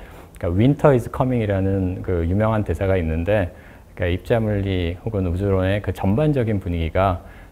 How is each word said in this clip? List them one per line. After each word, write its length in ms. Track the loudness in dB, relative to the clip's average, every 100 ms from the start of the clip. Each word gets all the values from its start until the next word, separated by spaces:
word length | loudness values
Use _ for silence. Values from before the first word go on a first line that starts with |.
| -12 -20 -20 -8
그러니까 200 | -4 2
Winter 360 | 2 4 4
is 160 | 4 0
coming이라는 880 | -2 0 0 0 0 0 0 -2 -4
그 240 | -2 -2 0
유명한 360 | 2 2 0
대사가 320 | -2 -2 0 0
있는데, 560 | 0 -2 0 0 0 -6 -20 -20 -20
그러니까 240 | -4 -2 -2
입자 220 | 0 0
물리 560 | 2 0 0 0 -2 -4
혹은 220 | -6 -2 -2
우주론의 560 | 0 2 2 2 0
그 100 | -2
전반적인 680 | -2 0 2 2 2 0 -2
분위기가 600 | -2 -2 -2 2 2 0 -6 -20 -20